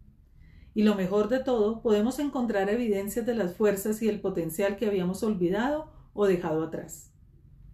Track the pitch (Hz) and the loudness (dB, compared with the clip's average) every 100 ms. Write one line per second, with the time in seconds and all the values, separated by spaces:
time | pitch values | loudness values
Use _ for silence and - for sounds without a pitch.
0 | - - _ - - - - 220 208 190 | -20 -20 _ -20 -20 -20 -8 2 2 2
1 | 180 208 208 254 262 240 208 226 240 208 | 0 0 2 0 0 2 2 0 2 2
2 | 226 262 294 269 233 202 190 233 233 196 | 2 0 -2 -2 0 0 0 0 0 0
3 | 202 - 233 226 180 - 208 190 214 214 | -2 -4 -2 -2 -2 2 2 2 -2 0
4 | 226 208 190 185 160 185 196 202 214 196 | 0 0 -2 -4 -4 -2 -2 0 -2 0
5 | 180 190 220 185 175 196 254 302 311 - | -2 -2 -2 0 0 0 0 -2 -6 -16
6 | - - 202 180 175 156 160 147 - - | -12 0 2 2 0 -2 -2 -6 -12 -16
7 | - - - - - - - | -20 -20 -20 -20 -20 -20 -20